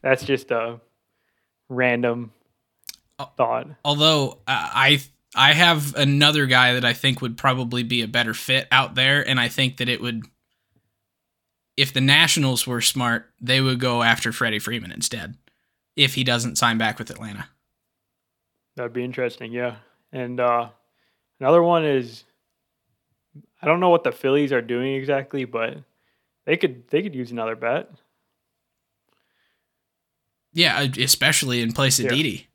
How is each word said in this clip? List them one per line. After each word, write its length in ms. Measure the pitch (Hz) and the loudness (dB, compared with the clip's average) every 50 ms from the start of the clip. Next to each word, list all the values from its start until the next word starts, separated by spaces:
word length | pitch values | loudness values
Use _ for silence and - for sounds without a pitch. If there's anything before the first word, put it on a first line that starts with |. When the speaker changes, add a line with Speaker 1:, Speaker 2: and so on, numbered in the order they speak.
Speaker 1:
that's 220 | - 135 131 127 - | 2 0 0 0 0
just 280 | - 139 127 - _ | -4 -4 -4 -2 _
a 280 | 127 117 113 117 117 117 _ _ _ _ _ _ _ _ _ _ _ _ _ _ _ _ _ _ | -4 -4 -4 -6 -10 -14 _ _ _ _ _ _ _ _ _ _ _ _ _ _ _ _ _ _
random 600 | 131 123 127 123 120 120 120 120 117 120 120 110 _ _ _ _ _ _ _ _ _ _ _ - - _ _ _ _ - | -4 -2 0 0 0 0 -2 -2 -4 -4 -8 -14 _ _ _ _ _ _ _ _ _ _ _ -20 -20 _ _ _ _ -14
Speaker 2:
Al-, 140 | 139 - _ | -14 -14 _
Speaker 1:
thought. 320 | - 131 113 120 120 - 147 147 _ _ | -2 0 0 0 -4 -6 -10 -18 _ _
Speaker 2:
although, 560 | 147 147 147 151 160 156 147 139 120 - _ _ | -4 0 2 4 4 4 2 0 -2 -6 _ _
uh, 220 | - 131 113 80 - - | -4 -4 -4 -4 -2 0
I, 280 | 110 135 135 147 139 - - _ _ _ _ - | 2 4 4 4 2 0 -10 _ _ _ _ 0
I 180 | - 131 143 151 | 4 6 6 6
have 400 | 151 175 170 170 156 143 143 - | 6 6 4 4 2 0 -4 -2
another 500 | - 143 139 139 143 147 147 151 151 143 | 0 2 2 4 4 4 4 4 2 2
guy 280 | 131 127 127 127 123 123 | 4 4 6 6 6 4
that 100 | 127 123 | 2 0
I 80 | 120 117 | 0 0
think 280 | - - 135 127 131 | 0 0 -2 -2 -2
would 160 | 131 123 113 | -4 -8 -8
probably 460 | - - 135 127 127 127 120 117 123 120 | 0 0 0 0 0 -4 -4 -4 -6 -4
be 180 | 113 123 120 | -2 -2 -2
a 60 | 113 | -2
better 260 | 107 117 120 120 113 107 | -2 -2 -2 -2 -2 -4
fit 340 | - - - 127 131 - - | -8 -4 -2 -2 -2 0 2
out 240 | 123 131 135 113 - | 2 2 2 2 -2
there, 320 | 131 131 135 139 143 - | 0 2 2 2 2 0
and 120 | - 135 127 | 0 0 0
I 100 | 120 117 | 0 -2
think 280 | - - 135 127 131 | 0 -2 -2 -2 -2
that 120 | - 127 123 | -4 -4 -4
it 100 | 123 - | -4 -4
would, 240 | 113 120 117 113 113 - _ _ _ _ _ _ _ _ _ _ _ _ _ _ _ _ _ _ _ _ _ _ _ _ _ _ _ _ _ | -4 -6 -6 -6 -10 -12 _ _ _ _ _ _ _ _ _ _ _ _ _ _ _ _ _ _ _ _ _ _ _ _ _ _ _ _ _
if 160 | - 139 135 | 0 0 0
the 100 | - 131 | 2 0
Nationals 640 | 131 135 143 151 165 156 - 170 143 131 127 117 - | 2 4 6 4 4 4 2 2 2 0 0 -2 -4
were 160 | 127 123 117 | -4 -4 -2
smart, 500 | 110 - - 135 123 120 117 113 - _ _ _ | -2 -2 -2 0 -2 -2 -2 -2 -4 _ _ _
they 180 | 120 120 127 135 | -4 0 0 2
would 200 | 135 131 131 123 | 2 0 0 0
go 240 | 127 123 120 117 117 | -2 -2 0 2 2
after 280 | 117 113 - - 117 | 2 2 2 0 -6
Freddie 280 | 113 - 123 117 107 104 | -4 -2 -2 -2 -2 -4
Freeman 320 | - - 117 117 107 90 | -4 -6 -8 -8 -8 -12
instead, 440 | - - - - - 113 85 82 - - _ _ _ _ _ _ _ _ _ _ _ | -10 -8 -6 -6 -6 -8 -12 -14 -16 -18 _ _ _ _ _ _ _ _ _ _ _
if 200 | - 143 131 135 | 2 2 2 4
he 80 | 135 127 | 0 0
doesn't 340 | 127 120 120 117 123 110 | 0 0 0 -2 -4 -2
sign 200 | - - 120 113 | 0 2 2 2
back 200 | 113 113 110 107 - | 2 -2 -2 -4 -6
with 100 | 113 - | -10 -12
Atlanta. 400 | 110 - 113 110 101 101 - - _ _ _ _ _ _ _ _ _ _ _ _ _ _ _ _ _ _ _ _ _ _ _ _ _ | -12 -14 -14 -14 -14 -14 -16 -16 _ _ _ _ _ _ _ _ _ _ _ _ _ _ _ _ _ _ _ _ _ _ _ _ _
Speaker 1:
That'd 180 | - 123 120 113 | -10 -10 -8 -6
be 100 | 123 123 | -6 -6
interesting, 480 | 127 120 - 127 120 120 - 123 113 | -6 -4 -4 -4 -4 -6 -8 -14 -10
yeah. 260 | 117 120 123 123 117 113 _ _ _ _ _ _ | -6 -6 -6 -6 -6 -10 _ _ _ _ _ _
And, 280 | - 131 127 123 123 123 | -10 -10 -8 -8 -4 0
uh, 300 | 123 120 120 120 117 113 _ _ _ _ _ _ _ _ _ _ _ _ _ _ | 0 2 2 0 -2 -4 _ _ _ _ _ _ _ _ _ _ _ _ _ _
another 220 | 127 131 160 175 170 | 2 4 6 6 6
one 200 | 170 175 165 160 | 4 2 2 2
is, 400 | 151 139 131 120 117 113 - - _ _ _ _ _ _ _ _ _ _ _ _ _ _ _ _ _ _ _ _ _ _ 151 - _ _ _ | 2 0 0 -2 -4 -12 -20 -20 _ _ _ _ _ _ _ _ _ _ _ _ _ _ _ _ _ _ _ _ _ _ -20 -20 _ _ _
I 40 | - | 0
don't 120 | 147 160 175 | 0 2 4
know 100 | 185 180 | 4 4
what 140 | 170 170 170 | 4 4 2
the 80 | 127 | -2
Phillies 400 | 117 - - 135 135 147 147 135 | -6 -2 -2 0 2 2 2 2
are 100 | 139 123 | 0 -2
doing 320 | 117 113 123 120 127 135 135 | -2 -2 -4 -4 -2 -4 -4
exactly, 500 | 135 135 135 143 135 131 135 - 139 131 | -4 -2 -2 -2 -2 -4 -6 -6 -8 -8
but 320 | 120 - 117 113 117 139 151 143 _ _ _ _ _ _ _ _ _ _ _ _ | -6 -6 -6 -6 -6 -8 -12 -18 _ _ _ _ _ _ _ _ _ _ _ _
they 120 | - 156 | -2 -2
could, 300 | 170 - 156 127 120 117 _ | 0 0 -2 -4 -6 -10 _
they 120 | - 156 190 | -2 -2 -2
could 120 | 208 147 | -2 -8
use 160 | 127 123 117 | -8 -10 -8
another 240 | 120 117 113 113 113 | -6 -6 -6 -6 -6
bat. 340 | 110 113 117 131 160 - - - _ _ _ _ _ _ _ _ _ _ _ _ _ _ _ _ _ _ _ _ _ _ _ _ _ _ _ _ _ _ _ _ _ _ _ _ _ _ _ _ _ _ _ _ _ _ _ _ _ _ _ _ | -4 -4 -2 -2 -2 -4 -8 -20 _ _ _ _ _ _ _ _ _ _ _ _ _ _ _ _ _ _ _ _ _ _ _ _ _ _ _ _ _ _ _ _ _ _ _ _ _ _ _ _ _ _ _ _ _ _ _ _ _ _ _ _
Speaker 2:
Yeah, 240 | 165 175 156 107 | 2 2 2 2
uh, 100 | 87 143 139 131 - | 2 0 -2 0 -2
especially 600 | 123 127 - - 190 165 147 - - 131 123 120 | 0 0 2 2 2 2 2 2 0 0 -2 -2
in 120 | 117 113 110 | -2 -2 0
place 260 | 127 139 131 127 - | 0 2 2 2 2
of 60 | 123 | 0
Speaker 1:
Yeah. 60 | 131 | 0
Speaker 2:
Didi. 360 | 120 139 156 135 95 - - _ | 0 0 0 -2 -4 -8 -14 _